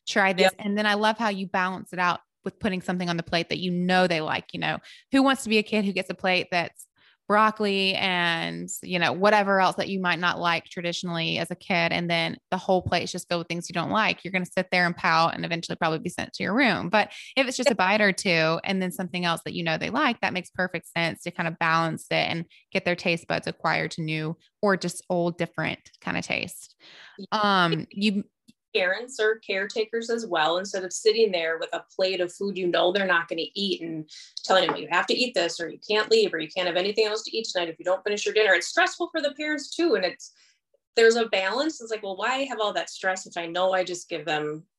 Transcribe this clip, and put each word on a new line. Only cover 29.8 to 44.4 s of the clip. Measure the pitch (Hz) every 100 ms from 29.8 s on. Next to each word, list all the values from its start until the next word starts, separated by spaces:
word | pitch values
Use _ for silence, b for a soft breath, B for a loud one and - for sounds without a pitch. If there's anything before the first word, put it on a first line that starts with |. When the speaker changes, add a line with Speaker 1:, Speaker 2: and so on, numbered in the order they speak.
| 214 233 233
Speaker 2:
as | 233 208
well. | 170 156 175
Instead | 202 196
of | 185
sitting | - 220 214 220
there | 180 165 165
with | 165
a | 170 - -
plate | 190 185
of | 175
food | - 202 185
you | 175
know | 165 175
they're | 196 190 170
not | 170
gonna | 165 151 202
eat | 196 175
and | 165 160 156 B B B
telling | - 190 170
them, | -
"You | -
have | 175 190
to | 240
eat | 247
this, | 190 170 -
or | 170
you | - -
can't | 208 208
leave, | 226 196
or | 160
you | 156 185
can't | 180
have | 175
anything | 196 208 214
else | 214
to | - 220
eat | 220
tonight | 185 170
if | 160
you | 170
don't | 190
finish | 208 208 208
your |
dinner." | 202 214
It's | 180 -
stressful | - 359 - 349
for | 320
the | 285
parents | 277 302 294 - -
too. | 339 208
And | 180
it's, | - - b b b _ _ _ -
there's | 226 233
a | 220 196
balance. | 190 233 311 311
It's | 226
like, | 214
"Well, | 202 190
why | 220 269 269
have | 226
all | 208
that | 180 160
stress | - 190 190 165
if | 175
I | 170
know | 175 190
I | 185
just | 180 175 -
give | 165 156
them | 151